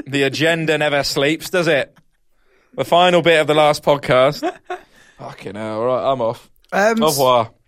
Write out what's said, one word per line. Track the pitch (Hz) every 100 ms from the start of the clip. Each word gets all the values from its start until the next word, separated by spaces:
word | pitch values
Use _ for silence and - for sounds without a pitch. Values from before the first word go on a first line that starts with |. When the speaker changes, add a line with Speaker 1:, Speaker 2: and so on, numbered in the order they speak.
| 208
Speaker 1:
The | 139
agenda | 135 117 156 165 156 151
never | 151 143
sleeps, | 135 156 139 160 -
does | 185 170
it? | 143 - _ _ _ _ _ _ _ _ -
The | 135
final | 170 180 175
bit | 165 160
of | 147
the | 156
last | 151 147
podcast. | - 143 - 127 135 151 330 - - 359 -
Speaker 2:
<laughs> | _ _ -
Speaker 1:
Fucking | - - - 101
hell. | 110 110
All | 120
right, | 127 127
I'm | 135
off. | 113 - - _ _
Speaker 2:
Um, | 185 208 226
Speaker 1:
Au | 156
revoir. | 139 127 123 107 _